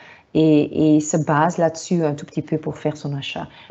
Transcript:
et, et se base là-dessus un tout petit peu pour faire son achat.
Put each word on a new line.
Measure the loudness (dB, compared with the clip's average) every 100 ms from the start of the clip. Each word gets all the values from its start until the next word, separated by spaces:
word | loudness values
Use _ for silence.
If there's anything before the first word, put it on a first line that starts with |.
| -20 -20 _
et, | 2 4 4 2 2 4 4
et |
se | 2 -2
base | 0 2 2 2
là-dessus | -2 -2 -4 0 0
un |
tout | -4 -8
petit | -8
peu | -4 -4
pour | -6 -6
faire | -6 -6
son | -8
achat. | -8 -8 -10 -12 -16 -16